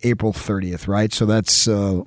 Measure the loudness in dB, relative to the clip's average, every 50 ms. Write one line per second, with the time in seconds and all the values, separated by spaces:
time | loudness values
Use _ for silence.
0 | 0 0 0 2 0 -2 -2 -2 -4 -4 -4 -2 -2 -4 -6 -6 -4 -2 0 2
1 | 2 0 0 0 2 2 2 2 2 2 2 2 2 2 2 0 0 0 0 -2
2 | -4